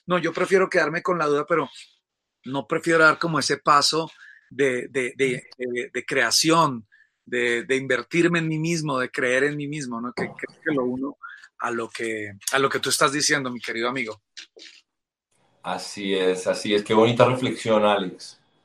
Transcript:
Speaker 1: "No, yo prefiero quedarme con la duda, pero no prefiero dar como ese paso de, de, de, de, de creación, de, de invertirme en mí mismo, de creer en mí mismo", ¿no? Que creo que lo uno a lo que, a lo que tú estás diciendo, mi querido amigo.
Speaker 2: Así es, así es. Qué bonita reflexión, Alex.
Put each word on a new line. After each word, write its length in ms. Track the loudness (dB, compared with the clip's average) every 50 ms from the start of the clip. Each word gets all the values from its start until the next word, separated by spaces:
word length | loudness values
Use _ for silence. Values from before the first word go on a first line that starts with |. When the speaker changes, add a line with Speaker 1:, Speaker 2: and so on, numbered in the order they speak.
| _
Speaker 1:
"No, 120 | -2 -2 0
yo 140 | 0 -2 -2
prefiero 360 | -2 0 2 4 2 2 2
quedarme 340 | 2 2 2 2 -2 -2 -2
con 160 | -2 -2 0
la 80 | 0
duda, 200 | 0 0 0 0 0
pero 220 | 0 0 0 -4 -8 -14 -20 -20 _ _ _ _ _ _ _ _ _ _ _
no 220 | -8 -6 -6 -4
prefiero 380 | -2 -4 -2 0 2 4 6 6
dar 140 | 6 6 4
como 200 | 0 0 0 0
ese 200 | 0 0 -2 0
paso 520 | 2 4 4 6 4 4 2 0 -2 -4 -10 -18 -20 -20 -20 -20 _ _
de, 380 | -2 0 0 2 2 -2 -4 -4
de, 240 | -4 -4 -4 -4 -2
de, 260 | -2 0 0 0 -4 -8 -14 -12
de, 340 | -10 -8 -6 -4 -6 -6 -6 -6
de 120 | -8 -6
creación, 840 | -2 0 0 2 2 2 2 4 4 4 4 4 2 0 -4 -10 _ _ _ _ _ _ _ _
de, 400 | -6 -2 0 0 2 0 0 0
de 120 | -2 -2
invertirme 640 | -2 0 0 -2 -2 -2 -2 0 2 2 2 2 0
en 80 | 0 -2
mí 100 | -2 -2
mismo, 400 | -2 -2 -2 -2 -2 -2 -2 -2
de 120 | -4 -4
creer 340 | -4 -2 0 0 2 2 2
en 120 | 0 0
mí 120 | -4 -6 -8
mismo", 320 | -8 -8 -8 -8 -8 -8
¿no? 120 | -8 -8 -6
Que 200 | -6 -8 -8 -8
creo 220 | -10 -14 -14 -14 _ _
que 80 | -2 -2
lo 100 | -2 -2
uno 340 | -2 -4 -4 -6 -8 -10 -12 -18 -20 -20 -20 -20 -20 _ -8
a 120 | -8 -6
lo 180 | -6 -6 -8 -8
que, 420 | -8 -8 -6 -6 -6 -6 -8 -10 -12 -12 -8 -2 0
a 60 | 2
lo 100 | 2 2
que 120 | 0 -2
tú 100 | -2 -2
estás 220 | 0 2 2 2 2
diciendo, 380 | 0 0 2 0 0 0 -4
mi 100 | -8 -8
querido 280 | -8 -8 -6 -4 -4 -2
amigo. 340 | -2 -4 -6 -6 -8 -12 _ _ _ -20 -20 -20 _ -20 -20 -20 -20 -20 _ _ _ _ _ _ _ _ _ _ _ _ _ _ _ _ -10
Speaker 2:
Así 500 | -8 -8 -8 -8 -10 -10 -8 -4 -2 0
es, 320 | 2 2 2 0 0 0
así 260 | -2 -2 -2 0 0 0
es. 120 | 0 2
Qué 100 | 2 4
bonita 300 | 4 4 4 6 4 4
reflexión, 600 | 4 4 0 -2 -4 -4 -4 -2 0 2 4 4
Alex. 540 | 4 2 2 0 -4 -8 -12 -16 -20 -20 _ _ _ _ _ _